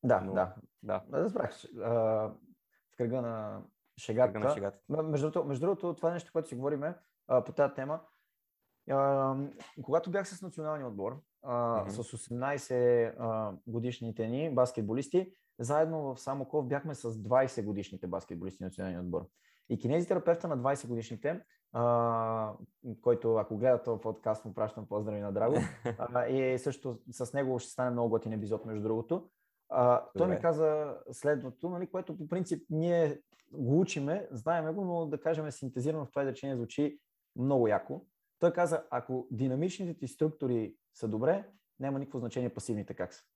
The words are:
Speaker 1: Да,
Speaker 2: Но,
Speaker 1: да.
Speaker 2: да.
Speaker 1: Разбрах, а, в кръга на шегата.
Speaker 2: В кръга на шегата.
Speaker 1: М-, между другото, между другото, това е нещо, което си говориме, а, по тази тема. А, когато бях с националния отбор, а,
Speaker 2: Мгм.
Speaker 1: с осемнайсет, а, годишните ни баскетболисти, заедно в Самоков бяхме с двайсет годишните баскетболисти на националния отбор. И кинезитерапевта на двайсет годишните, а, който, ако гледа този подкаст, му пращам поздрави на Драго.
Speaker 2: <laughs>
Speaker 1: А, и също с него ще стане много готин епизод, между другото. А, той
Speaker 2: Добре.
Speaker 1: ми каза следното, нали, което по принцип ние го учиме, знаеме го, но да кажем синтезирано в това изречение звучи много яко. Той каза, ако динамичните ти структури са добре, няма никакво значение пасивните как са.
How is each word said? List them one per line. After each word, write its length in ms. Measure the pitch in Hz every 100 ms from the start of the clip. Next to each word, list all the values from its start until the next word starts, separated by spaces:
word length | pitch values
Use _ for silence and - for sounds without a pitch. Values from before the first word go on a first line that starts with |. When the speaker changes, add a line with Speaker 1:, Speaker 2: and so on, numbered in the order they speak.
Speaker 1:
Да, 180 | 123 104
Speaker 2:
Но, 120 | 98
Speaker 1:
да. 220 | 98 92 - - _
Speaker 2:
да. 200 | 107 98 -
Speaker 1:
Разбрах, 500 | 139 196 202 - - - 123
а, 80 | 107 117 110 110 110 - - - _ _ _
в 60 | _
кръга 240 | 120 127
на 400 | 117 113 107 101 - _ _ -
шегата. 300 | - 113 127
Speaker 2:
В 40 |
кръга 140 | 107 120
на 60 |
шегата. 260 | 147 98 - -
Speaker 1:
М-, 140 | 147
между 280 | 156 147 151
другото, 160 | 165 147
между 180 | 135 165
другото, 280 | 196 175 160
това 140 | 165
е 40 |
нещо, 180 | 170 170
което 140 | 165 156
си 80 | 123
говориме, 400 | 135 147 147 175 _ _ -
а, 160 | 127
по 80 | -
тази 220 | - 139
тема. 260 | 139 135 160 - _ _ _ _ _ _ _ -
А, 460 | 135 139 139 135 135 139 - - -
когато 280 | 131 156 170
бях 160 | 196 190
с 140 | 180
националния 460 | 190 - 156 151 127
отбор, 340 | 101 98 135 _ _
а, 380 | 139 120 117 113
Speaker 2:
Мгм. 80 | 98
Speaker 1:
с 100 | 104
осемнайсет, 1160 | 113 113 - 120 135 143 - 127 123 120 113 -
а, 340 | 117 110 107 95 -
годишните 600 | 117 123 120 117 110 113
ни 280 | 127 160 131
баскетболисти, 760 | 123 - 104 117 139 180 185 _ _ -
заедно 420 | 117 147 160 160 143 123
в 40 |
Самоков 480 | - 139 135 156 127
бяхме 280 | 143 156 139
с 260 | 117 110
двайсет 440 | 104 127 135 - 104
годишните 420 | 101 95 95 90
баскетболисти 560 | 87 - 85 92 95
на 40 | 92
националния 340 | - 92 87
отбор. 260 | 90 87 87 _ _ _ _
И 80 | 113
кинезитерапевта 680 | 120 156 175 180 - 170 170
на 100 | 135
двайсет 320 | 127 139 120
годишните, 520 | 117 113 113 143 180 - _ _
а, 800 | 123 120 120 117 113 113 113 110 107 - _ 123 107
който, 340 | - 117 117 110
ако 220 | 101 107
гледа 260 | 127 123
този 180 | - 113
подкаст, 440 | 110 107 113 107 113
му 80 |
пращам 340 | 95 107 - 104
поздрави 320 | 104 107 104
на 100 | 101
Драго. 240 | 101 113 151
Speaker 2:
<laughs> 600 | 147 - 120 113 120 123
Speaker 1:
А, 120 | 117
и 320 | 131 131 127
също 400 | 143 131 135 113 -
с 220 | 120 120
него 260 | 139 131 127
ще 120 | -
стане 180 | - 127
много 200 | 120 117
готин 240 | 113 110
епизод, 320 | 110 104 107 113
между 180 | 107
другото. 460 | 107 110 113 180 - _ _ _ _
А, 360 | 127 123 123 - -
той 80 | 180
Speaker 2:
Добре. 100 | 180
Speaker 1:
ми 60 |
каза 560 | 165 151 156 151 147 - -
следното, 580 | 127 143 147 127 - 175
нали, 180 | 180 180
което 300 | 185 185 175
по 100 | 151
принцип 380 | 175 180 160 -
ние 520 | 156 170 170 156 147 _ _ _
го 280 | - 123 151
учиме, 480 | 190 - 139 185 190
знаеме 400 | 123 135 170 156
го, 120 | 175 185
но 200 | 170 160
да 160 | 147
кажем 300 | 160 160 151
синтезирано 540 | - 131 123 135 156 135
в 40 |
това 120 | 143
изречение 340 | 139 131 139 127
звучи 440 | 117 - 143 147 _ _ _ -
много 320 | 127 135 113
яко. 380 | 101 - - - _ _ _
Той 140 | 170
каза, 300 | 170 175 165 -
ако 360 | 123 - 127 123
динамичните 640 | 113 131 131 180 180 180 165
ти 80 | 131
структури 680 | - 156 156 131 120 107 - _
са 140 | - 113
добре, 420 | 107 135 196 202 _ _ _
няма 200 | 135 139
никакво 200 | 139 131
значение 340 | 117 127 123
пасивните 400 | 110 - 107 98
как 200 | - 90
са. 100 | - _